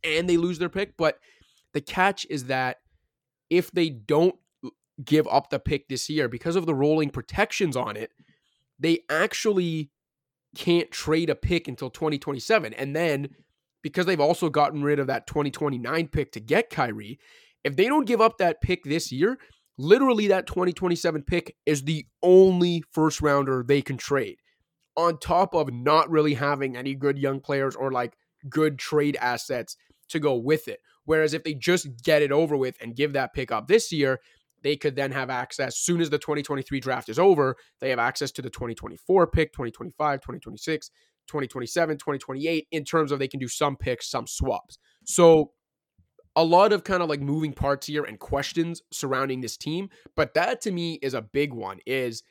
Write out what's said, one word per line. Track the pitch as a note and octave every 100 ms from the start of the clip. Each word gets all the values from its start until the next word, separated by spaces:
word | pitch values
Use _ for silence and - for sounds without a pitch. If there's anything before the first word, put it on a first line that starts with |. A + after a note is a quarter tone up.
and | D#3+ D#3+ F3+
they | E3+
lose | E3+ E3+
their | F3
pick. | F#3+ G3+ -
But | E3 - _ _ _ _ _
the | D3
catch | C#3+ - F#3+ G3 -
is | D3+
that | B2+ C3 B2+ - _ _ _ _ _ _ _
if | E3+ F3
they | F3+ E3
don't | B2+ G#2 D3+ F3 - _ _ - - _ -
give | C3+ D3+ C#3
up | C3+ -
the | C#3
pick | - C#3+ -
this | C3 -
year, | D3+ C3+
because | A#2+ E3 F3
of | E3
the |
rolling | C#3 C#3+ D#3 D3
protections | C3+ A#2 - G#3+ - F#3 C3
on | A2+ G#2
it, | A2+ - _ _ _ _ _ _
they | D3+ E3 -
actually | D#3 G3+ - A3 G3 F3 D#3+ D3 _ _ _ _ _ _ -
can't | - E3+ -
trade | - - D#3+ E3
a |
pick | - - F3 E3
until | B2 C3
twenty | - D#3 D3
twenty-seven. | C#3+ C#3 - A3 B2+
And | G#2+ C3+
then, | D3 E3+ C#3+ C#3+ - _ _ _ _
because | D3+ D#3+ F3+
they've | F3
also | D3 E3 E3+
gotten | D3+ D3 D3+
rid | C#3+ D3
of | C3+
that | C3+ -
twenty | - C#3+
twenty-nine | - D3 B2+ A#2+ D#3 E3
pick | D#3 C#3
to | -
get | A2 D#3 A3+
Kyrie, | - B2 G#2+ G2+ B2+ _ - _ _
if | C#3 C#3
they | G#3+
don't | D4+ A#3
give | A#3
up | A3+ -
that | F3+ E3
pick | - F3+
this | - D#3 -
year, | B2+ F#3 B3+ - _ _ -
literally | C3+ A3 C4+ A3+ G#3
that | F#3+ F3+
twenty | - F3+
twenty-seven | F3 F#3 E3+ E3+ D#3
pick | C#3+ F3 - -
is | - D3
the | C3+ D#3 - _
only | F3 F#3 F#3+ F3+ F3 E3+ D3+
first | - D#3 -
rounder | D3 C#3+ C3+ C3 A#2+
they | C#3+
can | C3 C3
trade, | - C#3 G#2 - _ _ _ _ _ -
on | E3+ D#3+
top | - F3 F#3
of | F3 C#3+
not | B2 B2+ D#3 D#3+
really | D#3+ D3+
having | C#3 C#3+ C#3+ C3+ B2
any | C3+
good | C3+ C#3 C#3
young | C3+ C3+
players | C#3 C#3 C3+
or, | B2+ C3+
like, | B2+ A#2+ - _ _ C#3+
good | D#3 D#3 C#3
trade | - D3+ D3 C3
assets | B2 A#2+ - A#2 A2+ - _ _ _
to | D#3+
go | D3
with | B2+ A#2+ D#3 C#3+
it. | G#2 _ _
Whereas | - D#3 D#3
if | D3+
they | D#3+
just | D3 A#2 F3 D3 A#2
get | - D3+
it | D3
over | C#3+ E3 C#3+
with | C3 B2
and | A#2
give | A#2 D3
that | C#3 B2+
pick | - B2+
up | A2 C3
this | G#3+ A3
year, | D#3+ C3+ C3 - _ _ _
they | C#3+ D3
could | D3+
then | C3 C#3
have | C3+ B2+
access, | B2+ B2+ - C3 -
soon | - F3
as | E3
the | C#3+
twenty | - D3
twenty-three | C#3+ C#3 C3 C#3
draft | C3 B2 -
is | A#2
over, | F#3+ E3+ C3+ B2+ _ _
they | C3
have | B2
access | A#2 - C#3
to | -
the | B2+
twenty | - A#2+
twenty-four | A#2 A2+ E2+ - F#3 E3
pick, | - D#3
twenty | - B2
twenty-five, | - F3+ - D3+ C#3
twenty | - A#2+
twenty-six, | - G#2+ - D#3 - _ _ _ -
twenty | D3+ C3
twenty-seven, | C3 A#2+ - E3 D3+
twenty | - C#3
twenty-eight, | - C3+ D#3 E3 -
in | D#3+
terms | C#3 E3 D3+
of | C#3
they | C3+
can | C#3
do | B2+
some | - D3 C3+
picks, | - B2 -
some | C3 A#2
swaps. | - C3+ A2+ - - _ _
So | - - E3+ D#3+ D3+ _ _ _ _ _ _ _ _ -
a |
lot | E3 E3+ G3+
of | G3+
kind | - F#3
of, | E3+
like, | D3
moving | C#3 D3+ D#3
parts | C3+ C#3 C#3 -
here | D3
and | C#3+ G#2+
questions | - C#3 C#3 E3 E3 E3 -
surrounding | - C#3 C3 C3+ C3
this | A#2+ -
team. | - E3 G3 - -
But | - D3+
that | - F3 B3+
to | A3+
me | F3+ E3+ D#3+
is | C3+
a | B2+
big | G#2+ C#3 D3
one, | B2 G2+ F#2+
is | - C3 B2+ A2+ -